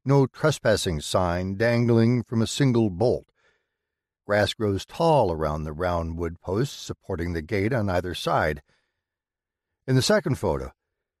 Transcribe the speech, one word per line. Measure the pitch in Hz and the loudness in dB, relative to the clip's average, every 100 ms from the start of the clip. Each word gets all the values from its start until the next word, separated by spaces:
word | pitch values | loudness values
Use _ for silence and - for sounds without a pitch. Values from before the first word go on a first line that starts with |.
no | 131 139 131 | 2 2 2
trespassing | - 156 - 117 101 95 78 | 0 -2 0 0 0 0 -4
sign | - 101 90 87 92 98 | -2 0 0 0 -4 -2
dangling | 117 120 120 113 113 123 | 0 2 4 4 4 2
from | - 113 | -2 -2
a | 107 | -2
single | - 135 117 110 | 0 2 2 0
bolt. | 87 120 92 - _ _ _ _ _ _ _ _ _ - | 2 0 0 -4 _ _ _ _ _ _ _ _ _ 0
Grass | 104 101 | 2 2
grows | - 104 98 - | 0 -2 -2 -6
tall | - 165 147 101 | 0 2 4 2
around | 78 78 78 | 0 -2 -2
the | 78 | -6
round | 76 90 87 82 82 | -4 -2 -2 -2 -4
wood | 85 85 | -6 -6
posts | - 98 139 - | -4 -2 -2 -6
supporting | - - - 87 87 | -14 -12 -8 -6 -4
the | 85 | -4
gate | 78 104 104 | -4 -2 0
on | 127 101 | 0 0
either | 90 90 | -2 -2
side. | 78 170 143 85 73 - _ _ _ _ _ _ _ _ _ _ _ - | -6 -2 0 0 -2 -10 _ _ _ _ _ _ _ _ _ _ _ 0
In | 131 | 2
the | |
second | 120 208 165 123 | 4 2 0 -2
photo, | 95 69 64 - _ _ _ _ | -2 -2 -6 -14 _ _ _ _